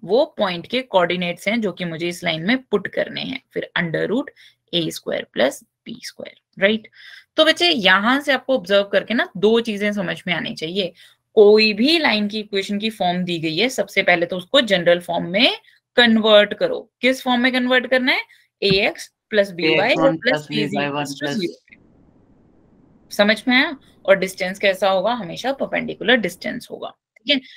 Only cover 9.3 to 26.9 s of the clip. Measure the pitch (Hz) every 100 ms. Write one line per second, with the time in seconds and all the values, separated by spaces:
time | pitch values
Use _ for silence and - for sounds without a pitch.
9.3 | 185 208 226 233 202 208 208 175 165 -
10.3 | 165 - - 160 185 185 - - _ _
11.3 | - 208 214 220 202 262 330 285 214 208
12.3 | 214 208 196 196 202 220 220 180 180 180
13.3 | 175 160 156 240 - - - 185 175 170
14.3 | 185 - 277 233 185 170 175 175 170 170
15.3 | 190 277 440 - _ _ - 240 226 214
16.3 | 208 208 208 180 - - _ 247 262 254
17.3 | 247 254 247 247 254 247 262 254 349 453
18.3 | _ _ _ 202 196 220 330 - _ _
19.3 | 214 196 170 160 160 220 311 - - -
20.3 | 302 151 147 147 139 143 143 143 139 147
21.3 | 226 175 - _ _ _ _ _ _ _
22.3 | _ _ _ _ _ _ _ _ - 208
23.3 | 220 - 247 311 277 _ _ - 190 185
24.3 | - 185 190 202 190 196 190 190 240 180
25.3 | 165 247 277 208 170 160 - 185 247 185
26.3 | - - 160 - - -